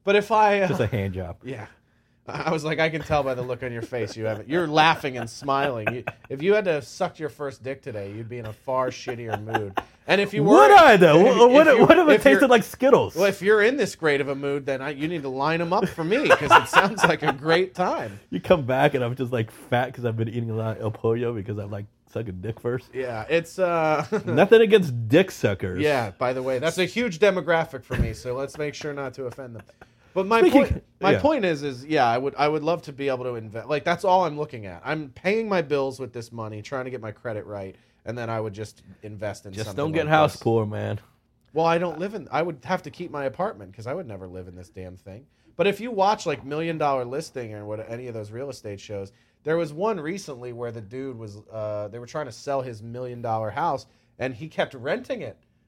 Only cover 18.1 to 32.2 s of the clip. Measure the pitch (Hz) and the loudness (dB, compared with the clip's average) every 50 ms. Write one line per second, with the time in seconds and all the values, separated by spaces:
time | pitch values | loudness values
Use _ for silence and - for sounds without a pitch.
18.1 | 101 107 _ - 170 180 - - 185 165 131 120 127 135 143 147 - 127 123 117 | -12 -16 _ -10 -10 -4 0 2 2 2 2 0 0 2 2 2 2 0 -2 -2
19.1 | 123 - 127 120 127 113 110 - - - - - 123 120 127 127 - 120 120 113 | -4 -4 -6 -4 -2 -4 -4 -4 -8 -14 -6 -2 0 0 0 -2 -6 -6 -6 -4
20.1 | 113 113 113 113 113 120 117 113 110 110 110 110 110 - 110 110 110 - - 113 | -4 -4 -4 -4 -4 -6 -6 -6 -6 -6 -4 -6 -6 -6 -6 -6 -6 -2 -2 -2
21.1 | 113 120 120 117 120 107 95 117 104 104 98 101 104 101 101 - _ _ _ _ | 0 0 -2 -4 -6 -6 -8 -8 -8 -8 -8 -10 -10 -12 -12 -14 _ _ _ _
22.1 | - 110 117 101 92 90 92 113 110 - - 120 120 127 - _ - 131 131 123 | -10 -10 -10 -10 -10 -10 -8 -10 -8 -6 -6 -6 -6 -6 -8 _ -10 -8 -8 -6
23.1 | 117 110 107 - 156 170 165 - - 190 185 175 170 165 156 156 156 147 156 - | -8 -8 -6 -2 -2 -2 -4 -4 -4 -2 -2 0 0 0 0 0 0 0 -2 -4
24.1 | 214 208 - - 120 147 196 190 226 226 233 196 220 208 180 143 120 120 113 107 | -6 -6 -4 0 2 2 6 6 8 6 6 6 6 4 4 2 -4 -4 0 4
25.1 | 135 175 190 - - - - 107 98 - 104 92 92 90 151 147 143 127 113 98 | 4 4 4 4 -2 -2 -2 -2 -2 -2 -4 -6 -4 -2 0 0 0 0 -2 -4
26.1 | 87 - 131 123 127 131 127 135 131 123 147 165 160 180 180 170 - 220 247 233 | -6 -4 -4 -4 -2 -2 -4 -4 -2 -2 -2 -2 -2 -2 -2 -2 -2 -2 -4 -2
27.1 | 165 151 208 196 185 180 143 165 165 160 156 - - 123 - - 131 - - 113 | 0 4 4 4 4 2 0 0 0 0 0 -2 -8 -14 -10 -6 -2 -2 -2 -2
28.1 | 110 - - 123 123 135 139 135 - 151 147 147 139 - - 147 143 143 135 131 | -4 -8 -8 -8 -6 -6 -6 -8 -8 -8 -8 -8 -8 -8 -10 -10 -8 -8 -8 -10
29.1 | 127 139 131 120 117 - 131 120 117 104 - _ _ - - _ _ _ _ _ | -10 -10 -10 -10 -10 -12 -14 -14 -16 -18 -18 _ _ -20 -20 _ _ _ _ _
30.1 | - 185 185 196 226 226 370 349 320 285 - - 185 185 - _ _ - 180 196 | -4 -4 0 2 4 6 6 8 8 6 6 4 0 -6 -8 _ _ -2 2 2
31.1 | - 95 254 294 320 254 196 180 160 139 147 143 127 120 139 156 151 147 139 117 | 2 4 2 2 2 2 0 0 -2 -2 -4 -8 -8 -8 -6 0 2 2 4 4
32.1 | 117 127 | 2 0